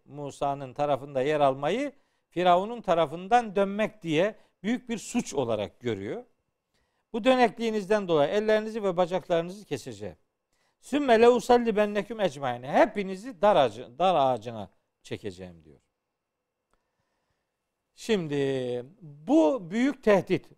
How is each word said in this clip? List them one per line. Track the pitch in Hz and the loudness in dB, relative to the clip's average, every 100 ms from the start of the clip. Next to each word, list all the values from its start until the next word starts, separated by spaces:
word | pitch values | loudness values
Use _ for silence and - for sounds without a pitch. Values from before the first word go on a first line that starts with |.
Musa'nın | - 143 139 - 143 139 131 | -20 -14 -12 -6 -4 -4 -8
tarafında | 120 147 131 147 135 | -4 -2 -2 -4 -4
yer | 139 151 | -2 2
almayı | 139 135 147 226 285 - _ _ _ | 2 2 -2 -4 -6 -10 _ _ _
Firavun'un | 170 180 175 214 240 | 0 4 4 2 -8
tarafından | - 170 156 165 190 240 220 190 | -2 0 0 -2 0 0 2 -2
dönmek | 196 202 214 - | -2 -2 -4 -4
diye | 170 151 202 214 _ _ | -2 2 0 -2 _ _
büyük | 202 247 - | -4 -4 -4
bir | 226 | -10
suç | - 240 - | -4 -4 -4
olarak | 139 117 107 95 _ | -4 -2 -2 -4 _
görüyor. | 120 98 101 202 254 _ _ _ _ _ _ _ _ | -6 -4 -6 -10 -12 _ _ _ _ _ _ _ _
Bu | 226 | 0
dönekliğinizden | 233 254 233 - 226 214 185 214 185 | 2 4 4 2 -4 -2 0 0 2
dolayı | 156 147 | 2 4
ellerinizi | 202 214 214 220 220 | 2 2 0 0 -4
ve | 196 175 | -2 0
bacaklarınızı | 170 180 - 165 175 202 | 0 -2 0 -2 -2 -10
keseceğim. | - 131 131 101 98 82 _ _ _ _ _ _ | -8 -8 -8 -12 -12 -14 _ _ _ _ _ _
Sümme | - 285 277 220 | -4 -2 4 6
leusallibenneküm | 240 247 - 247 233 208 208 208 - 220 | 6 6 4 4 4 0 0 -2 -6 -4
ecmaîn. | 185 139 131 120 | -4 -2 -6 -6
Hepinizi | 131 208 330 202 190 190 247 175 | -2 2 2 0 -6 -8 -12 0
dar | 208 175 | 4 4
ağacı-, | 123 104 117 127 | 2 0 -14 -2
dar | 190 | 0
ağacına | 160 135 120 117 113 95 _ _ _ | 2 2 0 -6 -12 -14 _ _ _
çekeceğim | - 110 107 90 92 85 | -12 -10 -10 -12 -18 -20
diyor. | 78 67 _ _ _ _ _ _ _ _ _ _ _ _ _ _ _ _ _ _ _ _ _ | -20 -20 _ _ _ _ _ _ _ _ _ _ _ _ _ _ _ _ _ _ _ _ _
Şimdi | - - 208 156 143 139 135 123 123 131 196 | -14 -2 -2 0 -2 0 -2 -4 -6 -8 -18
bu | 160 147 160 311 311 254 165 | -20 -12 0 4 4 0 -4
büyük | 220 262 - | -2 -2 0
tehdit, | 220 196 - 180 - | 2 2 2 -4 -4